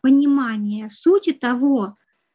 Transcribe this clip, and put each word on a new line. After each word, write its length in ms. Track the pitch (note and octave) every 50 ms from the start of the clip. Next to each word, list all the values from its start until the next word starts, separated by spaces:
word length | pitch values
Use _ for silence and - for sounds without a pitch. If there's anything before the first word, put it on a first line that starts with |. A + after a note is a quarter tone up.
понимание 880 | - C4+ C#4 C#4 C#4+ C#4+ C#4 C#4 B3+ A3+ A3 G#3+ G#3 G#3 G#3 G#3+ G#3+ G#3+
сути 440 | G#3 - - E4 F#4+ G4+ G4 E4 C4+
того, 640 | - B3+ A#3+ B3 A#3+ C4+ C#4+ C#4 A#3 G3 G3 G3+ _ _ _ _ _ _ _